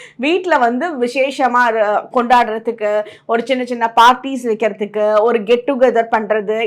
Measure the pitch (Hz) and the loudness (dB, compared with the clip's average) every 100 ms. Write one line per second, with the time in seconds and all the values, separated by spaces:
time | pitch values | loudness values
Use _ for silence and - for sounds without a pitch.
0 | - - 277 370 359 294 240 247 349 277 | -20 -4 -2 0 0 2 2 0 -4 -4
1 | 240 269 269 269 254 247 240 220 208 208 | -4 -2 -2 0 0 2 2 0 0 -2
2 | - 247 240 247 220 220 226 226 208 208 | -2 -2 2 2 2 -4 -6 -4 -2 -2
3 | 208 - - 233 240 254 247 240 226 226 | -4 -10 -4 -2 -2 -4 -4 -4 0 4
4 | 233 247 269 262 247 220 214 202 208 214 | 4 4 -2 -6 -4 -2 -2 -4 -6 -2
5 | 208 214 233 233 202 240 262 262 254 226 | 2 2 2 0 0 0 0 2 2 2
6 | 226 220 208 214 202 220 | 0 -2 0 -2 -2 -2